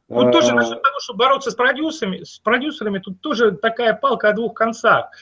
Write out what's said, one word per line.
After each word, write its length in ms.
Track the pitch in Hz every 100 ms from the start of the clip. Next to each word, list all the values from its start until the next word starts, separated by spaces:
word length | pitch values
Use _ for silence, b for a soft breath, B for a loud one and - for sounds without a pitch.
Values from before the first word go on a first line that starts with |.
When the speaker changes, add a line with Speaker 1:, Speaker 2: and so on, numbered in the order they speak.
| -
Speaker 1:
Вот 220 | 117 123
тоже 200 | 117 -
Speaker 2:
А, 20 |
Speaker 1:
насчёт 280 | 120 117 113
того, 180 | - -
что 140 | -
бороться 360 | 208 262 269 247
с 40 |
продюсерами, 680 | - 247 269 311 311 196 185
с 160 | - -
продюсерами, 600 | 214 247 302 294 214 196
тут 220 | 196 185
тоже 320 | 302 226 226
такая 420 | 180 226 226 233
палка 340 | 214 269 233 208
о 40 |
двух 200 | 208 226
концах. 560 | - 226 226 214 143 - b